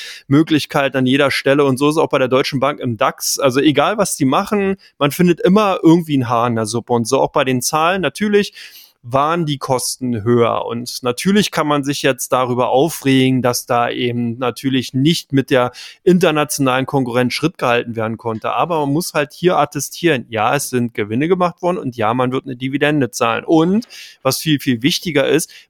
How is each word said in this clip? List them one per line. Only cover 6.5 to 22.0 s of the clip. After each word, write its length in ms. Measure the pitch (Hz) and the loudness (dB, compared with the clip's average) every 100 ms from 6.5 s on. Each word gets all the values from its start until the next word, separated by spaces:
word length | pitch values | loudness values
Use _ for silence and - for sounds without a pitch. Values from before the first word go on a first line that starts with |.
| 113 | 0
der 100 | 107 | -2
Suppe 260 | 117 - | -4 -2
und 140 | 120 113 | -2 2
so 120 | 135 | 0
auch 120 | 147 | 2
bei 120 | 151 | 0
den 200 | 131 127 | 0 -2
Zahlen. 400 | - 156 165 196 | -2 0 0 0
Natürlich 500 | 147 - 214 208 202 - - - - _ | -4 -4 0 2 0 -8 -20 -20 -20 _
waren 440 | 120 131 151 175 151 | -4 0 0 0 -2
die 100 | 139 | -4
Kosten 640 | - 127 - - 127 117 | -2 -2 -4 -6 -4 -2
höher. 440 | 110 120 113 107 - | 2 2 2 0 -4
Und 340 | 120 120 - | -8 -10 -8
natürlich 480 | 123 123 185 202 - | -6 -4 0 2 2
kann 160 | - | -2
man 180 | 151 147 | 0 0
sich 200 | 139 143 | -2 -2
jetzt 280 | 139 127 - | 0 -2 -2
darüber 380 | 127 123 123 117 | -2 0 0 2
aufregen, 720 | 127 160 - 139 131 131 131 | 2 0 0 0 2 2 2
dass 240 | 123 123 | 0 -2
da 240 | - 120 120 | -2 -2 -2
eben 480 | 120 120 120 120 120 | -4 -4 -4 -4 -4
natürlich 560 | 127 113 135 131 - | -6 -4 -2 -2 -2
nicht 400 | 127 147 165 - | 0 0 0 -2
mit 160 | 135 123 | -2 2
der 220 | 131 123 - - - | 2 0 -4 -20 -2
internationalen 840 | - 180 175 151 147 - 135 127 | 2 4 4 2 -2 0 0 0
Konkurrenz 480 | 131 139 123 120 123 | 0 -2 0 0 0
Schritt 240 | - 160 - | 0 -4 -2
gehalten 380 | 131 117 120 | 0 0 -2
werden 220 | 113 110 110 | -4 -4 -4
konnte. 360 | 117 110 120 | -6 -6 -4
Aber 280 | 117 156 160 | -2 -2 0
man 120 | 143 | 0
muss 220 | 147 175 | -2 -2
halt 180 | 160 143 | -4 -4
hier 240 | - 175 165 | -2 0 2
attestieren, 680 | 147 147 - - 170 135 - | -2 -4 -8 -2 0 0 -2
ja, 260 | 110 113 | -2 0
es 140 | 143 - | 0 -2
sind 240 | 123 120 | -2 -2
Gewinne 340 | - 104 117 160 | -4 -4 -2 0
gemacht 360 | 185 180 - | 0 -2 -2
worden 160 | 175 180 | -4 -2
und 180 | 131 | -6
ja, 160 | 120 | -2